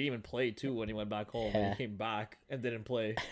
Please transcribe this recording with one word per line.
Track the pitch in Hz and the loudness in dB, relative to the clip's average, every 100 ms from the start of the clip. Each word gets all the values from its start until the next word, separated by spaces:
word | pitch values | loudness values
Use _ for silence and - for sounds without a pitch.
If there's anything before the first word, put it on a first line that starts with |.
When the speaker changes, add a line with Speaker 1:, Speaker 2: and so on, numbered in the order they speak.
Speaker 1:
even | 143 117 | 0 0
played | - 123 123 | -2 2 2
too | 107 135 | 2 -2
when | 113 107 | 0 0
he | |
went | 107 104 | -2 0
back | 107 104 | -2 -2
home, | 120 107 | 0 2
and | 107 | 4
Speaker 2:
Yeah. | 101 | 4
Speaker 1:
he | 101 | 2
came | 113 98 | -2 -2
back | 113 107 107 - - | 0 0 -4 -10 -8
and | 135 | -4
didn't | 120 113 | -2 -4
play. | 107 120 107 110 - | -2 0 2 0 0